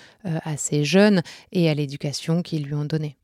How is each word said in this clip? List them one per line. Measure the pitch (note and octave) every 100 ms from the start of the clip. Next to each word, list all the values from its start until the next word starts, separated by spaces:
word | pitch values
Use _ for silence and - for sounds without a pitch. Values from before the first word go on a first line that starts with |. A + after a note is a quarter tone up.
| - _
euh, | F#3 D#3
assez | - D3 - D3
jeunes, | C#3+ F#3 G#3 F#3+ - - -
et | F#3 E3
à |
l'éducation | D3 C#3+ C#3+ D3+ C#3 - E3
qu'ils | E3+ D#3+
lui | C#3+
ont | D3 D3
donnée. | D#3 D3+ -